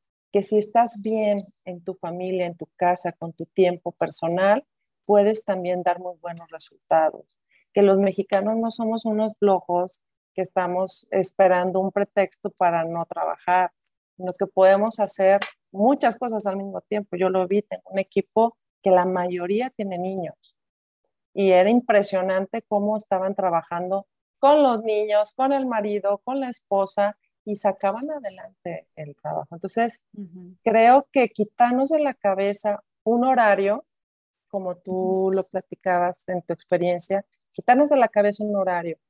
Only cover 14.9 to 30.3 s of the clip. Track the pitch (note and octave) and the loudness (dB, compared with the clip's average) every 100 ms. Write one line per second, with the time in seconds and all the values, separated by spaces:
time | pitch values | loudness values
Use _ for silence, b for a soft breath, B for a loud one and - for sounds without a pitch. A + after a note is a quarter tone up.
14.9 | A3 G3+ - F#3+ G3 - - _ F#3+ A3 | -2 -6 0 2 2 0 -12 _ 0 2
15.9 | C#4+ A#3 A3+ B3 A3 G3 G3 G3 F#3 - | 2 0 -2 -4 -4 -4 -6 -8 -12 -8
16.9 | G#3+ G3+ F3 F#3 F#3+ F3+ G3+ - F#3 - | -8 -6 -2 0 0 0 -2 -4 -10 -8
17.9 | F#3+ F#3+ - - - A3+ - _ _ G3 | -6 -4 -4 -2 0 0 -2 _ _ 2
18.9 | F3+ F3+ F#3 F3+ F3+ F3+ G#3 B3+ - G3+ | 4 4 0 -2 -4 -2 -2 -4 -6 -8
19.9 | F3 F#3 F#3+ E3 - _ _ _ _ _ | -6 -6 -6 -8 -12 _ _ _ _ _
20.9 | _ _ _ _ - G3 F#3 F#3 B3 A#3+ | _ _ _ _ -2 4 6 6 4 2
21.9 | G#3 G3+ F#3+ F#3 F#3+ G3 A3+ - G#3 G3+ | 2 2 -2 -2 -2 -4 -8 -4 -4 -2
22.9 | G#3+ - F#3+ F#3+ G3+ F#3+ E3+ E3 F3 F3+ | -4 -4 -4 -2 -2 -2 -2 -4 -6 -4
23.9 | G3 - _ _ _ C#4 D4+ C#4 A3+ A3+ | -6 -8 _ _ _ 4 6 4 2 -2
24.9 | G#3 G#3+ G#3 G#3+ - C4+ C#4 C4 A3+ G#3 | -2 0 0 0 -2 -2 0 -2 -4 -4
25.9 | G#3 G3 G3+ - C4+ B3+ A#3+ _ G3 G3 | -4 -2 -4 -4 -6 -6 -10 _ -2 0
26.9 | - G3+ G#3 _ _ - G#3 G3 F#3+ G3 | 0 -2 -4 _ _ -10 -4 -2 -2 -2
27.9 | G#3+ C#4+ D4+ G#3+ F#3 F#3 _ F3 D#3+ - | -4 -6 -10 -12 -14 -18 _ -12 -12 -14
28.9 | - D3 C#3+ D3+ D#3 D3+ E3+ G3 - A#3 | -18 -16 -14 -10 -8 -8 -12 -8 -4 -4
29.9 | - _ - F#3+ | -6 _ -18 -16